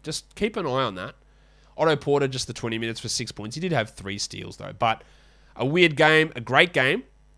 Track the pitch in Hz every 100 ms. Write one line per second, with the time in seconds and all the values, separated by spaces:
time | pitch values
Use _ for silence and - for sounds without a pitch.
0 | - 151 - - 220 214 160 127 123 92
1 | 107 - _ _ _ _ _ - 160 147
2 | 143 143 135 131 - 113 117 113 113 113
3 | 120 - 117 - 107 151 185 143 107 -
4 | 95 101 - 95 95 95 98 101 117 110
5 | - - - _ _ - 127 175 170 147
6 | 156 156 160 123 113 135 180 147 131 202
7 | - _ _